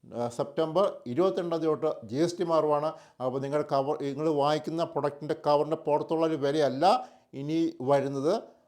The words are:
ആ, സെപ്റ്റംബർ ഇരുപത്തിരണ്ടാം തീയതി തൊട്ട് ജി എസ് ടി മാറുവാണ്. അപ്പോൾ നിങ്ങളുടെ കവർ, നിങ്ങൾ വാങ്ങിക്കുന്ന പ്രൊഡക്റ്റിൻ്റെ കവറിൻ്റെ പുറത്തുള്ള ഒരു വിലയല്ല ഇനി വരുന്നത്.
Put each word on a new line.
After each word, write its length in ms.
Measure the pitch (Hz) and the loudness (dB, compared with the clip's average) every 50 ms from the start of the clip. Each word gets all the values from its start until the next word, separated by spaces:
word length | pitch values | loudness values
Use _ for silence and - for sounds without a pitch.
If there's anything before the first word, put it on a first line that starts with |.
| - - 92 113 | -18 -12 -6 -6
ആ, 60 | 120 120 - | -6 -6 -4
സെപ്റ്റംബർ 480 | - 143 - - - 160 156 156 180 202 190 - - - 123 120 | -6 -8 -6 -2 -2 -2 0 2 0 0 0 -2 -6 -10 -6 -2
ഇരുപത്തിരണ്ടാം 480 | 135 180 190 185 185 175 175 165 165 156 | 0 0 2 0 -2 -4 -2 -2 -2 0
തീയതി 80 | 160 | 0
തൊട്ട് 200 | 156 127 139 156 - - - 104 | 0 0 0 -4 -4 -4 -10 -8
ജി 80 | 117 139 170 | -2 0 0
എസ് 120 | 170 - - | 0 0 -4
ടി 60 | 185 165 | -2 2
മാറുവാണ്. 400 | 165 156 151 151 147 147 147 156 151 - - - _ _ 127 | 2 2 4 4 2 2 0 -2 -6 -6 -16 -20 _ _ -4
അപ്പോൾ 180 | 127 123 139 135 | -2 -2 -2 -4
നിങ്ങളുടെ 220 | 139 143 151 143 147 151 | -2 -2 -2 0 2 0
കവർ, 220 | 139 135 139 151 - 143 143 | 0 2 0 -2 -2 -2 -6
നിങ്ങൾ 180 | 139 143 156 165 151 143 139 | -4 -2 0 0 2 2 2
വാങ്ങിക്കുന്ന 400 | 147 151 156 147 - 156 165 170 165 - | 2 2 0 -2 -4 -2 -2 -4 -2 -2
പ്രൊഡക്റ്റിൻ്റെ 440 | 151 135 147 143 - 156 147 156 - - | -2 -2 -2 -4 -4 -6 -6 -6 -2 2
കവറിൻ്റെ 320 | 147 147 147 151 151 160 156 - | 4 4 4 4 2 -2 -4 0
പുറത്തുള്ള 380 | 156 147 - - - 170 160 165 165 | 0 0 0 0 0 0 2 2 2
ഒരു 60 | 160 151 135 | 0 0 0
വിലയല്ല 400 | 143 143 156 147 135 127 135 156 185 220 254 - - - _ _ _ - 131 | 0 2 2 2 2 2 4 4 4 4 4 0 -6 -18 _ _ _ -12 -10
ഇനി 180 | 139 147 156 165 165 160 - - 127 127 | -6 -2 0 0 0 0 -2 -4 0 2
വരുന്നത്. 440 | 143 139 135 139 139 139 135 156 196 233 - - - _ _ | 4 4 2 0 -2 -2 0 0 0 0 -2 -10 -20 _ _